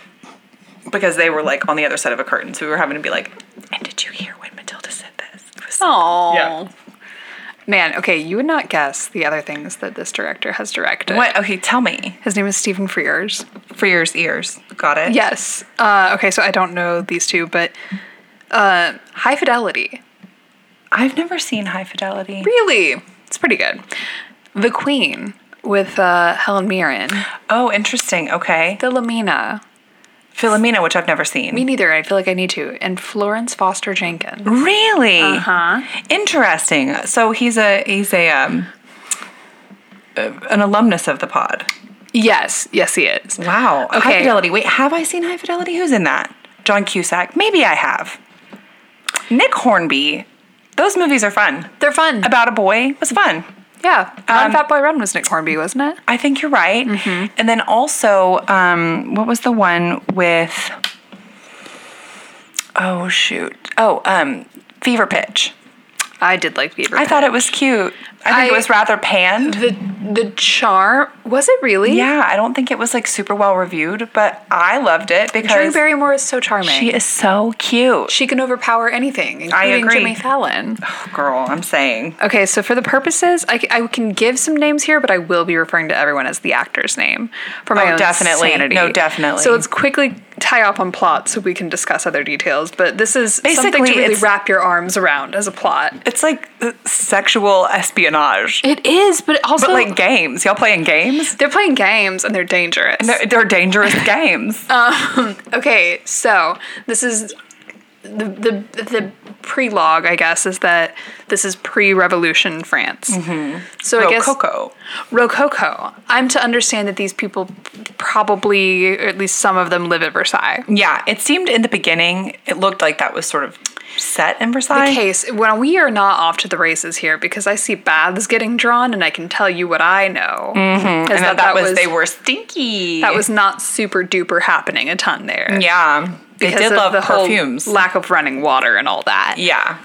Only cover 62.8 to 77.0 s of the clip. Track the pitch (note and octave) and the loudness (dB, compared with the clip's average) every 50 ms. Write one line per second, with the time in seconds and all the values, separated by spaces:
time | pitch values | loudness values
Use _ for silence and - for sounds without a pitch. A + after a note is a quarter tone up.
62.8 | F#3 F#3 F#3 F3 F3+ F#3 F#3 - - - - E2+ - - - _ - - - - | -2 -2 -2 -2 -2 -2 -2 0 0 -2 -4 -4 -6 -8 -10 _ -14 -6 0 2
63.8 | A3+ G#3 D3 - - - F#3+ F3 D3+ C#3 B2 - - - - - _ - - - | 2 4 2 2 0 0 0 0 0 -2 -4 -8 -10 -18 -20 -20 _ -20 -10 -4
64.8 | - B3+ A#3+ A3 G3 - F#3+ - - - - - - - - _ _ - _ _ | -2 0 2 2 0 0 0 -2 -2 -2 -2 -2 -4 -4 -6 _ _ -20 _ _
65.8 | _ _ _ - - - - - F3 F3+ F#3 F3 E3 D#3 - - C#3 E3 - - | _ _ _ -12 -12 -10 -6 -2 0 0 0 0 -2 -4 -4 -4 -4 -4 -4 -4
66.8 | C3+ - - - D4 - D#4 C#4+ C#4+ C4 A#3 B3 - - - - C#4 C4 B3+ G#3+ | -4 -2 0 0 0 2 2 2 2 2 2 0 -2 -2 -2 0 0 2 2 2
67.8 | F#3 - - - - - - - - - B3 B3+ B3+ B3 A3 A3 A3+ - A3+ G#3 | 0 -2 -6 -10 -18 -20 -12 -6 -2 0 2 2 4 4 2 2 2 4 4 4
68.8 | A3 A3 G#3+ G#3 - - G3+ F#3+ F3+ F3+ G3+ A#3 C4 D4+ G3+ G#3 A#3+ A#3+ G3 - | 4 2 2 0 0 0 2 2 4 2 2 2 0 -2 0 0 0 0 0 -2
69.8 | G3 G3 F#3+ - G3 G#3 G#3 A3+ A3 G#3 - - - - - - B3 G#3+ F#3+ F#3+ | -6 -8 -8 -8 -6 -2 -2 -2 -2 -2 -2 -2 0 0 2 2 4 4 4 6
70.8 | G3 G#3 B3 C#4 C#4+ - - - - A3+ B3 C4+ D4 A#4+ C5 B4 C4+ A#3+ G3 F#3+ | 6 6 4 4 2 0 -4 -12 -6 -2 0 2 4 4 4 4 4 2 2 4
71.8 | G3+ A3+ A3+ A#3+ B3 C4+ D4 D4 B3 - F#3+ G3+ A3 A#3+ C4 C#4 B3+ - B3+ G#3+ | 4 4 4 4 2 2 2 2 2 2 2 2 0 0 0 -2 -2 -2 -2 -2
72.8 | A#3 A#3 - A#3+ G#3+ - - - G3 - G3+ G3+ G3+ G3+ F#3+ F#3 F#3 F3+ F3+ D#3 | -2 -2 -2 -2 -2 -4 -4 -4 -4 -2 0 2 2 2 2 2 0 -2 -2 -4
73.8 | D#3 E3 G3+ G#3+ A#3 A3 - A3 G#3+ - - - - - F#3 F3 F3 F#3 A3+ C4+ | -4 -2 -4 -6 -6 -2 0 2 2 2 0 -4 -6 -2 0 2 2 2 2 2
74.8 | B3+ F#3 E3 D#3+ - - E3+ F#3+ A3 - - A3 A3 G#3+ G#3+ G3 G3 - - D#4+ | 2 2 2 2 2 0 0 2 0 0 -2 -2 0 2 2 2 2 2 2 2
75.8 | D4+ D#4 D4+ C#4 C#4+ C#4 C#4 C4+ - - C4+ B3 - - A3 G3+ F3+ E3 C#3 C3+ | 2 2 2 2 2 2 2 2 0 -2 -4 -2 -2 -2 -2 0 0 0 0 0
76.8 | A#3 A#3 B3 A#3+ | 2 2 0 0